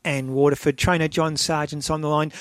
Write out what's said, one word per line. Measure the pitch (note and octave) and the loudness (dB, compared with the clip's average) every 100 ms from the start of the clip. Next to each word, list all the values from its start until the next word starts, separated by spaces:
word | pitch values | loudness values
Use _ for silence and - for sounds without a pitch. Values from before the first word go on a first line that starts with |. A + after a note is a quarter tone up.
and | E3 C#3 C3 | -4 -4 -2
Waterford. | C3 C#3+ C#3 D3+ C#3 | 2 4 4 0 0
Trainer | - F3 D#3+ | 2 2 2
John | - D#3+ D3+ | 0 0 0
Sargent's | - D#3 D3+ D3 - | -2 -2 -2 -6 -4
on | D#3 | -2
the | D3+ | 0
line. | D3+ D3+ - | 0 0 -4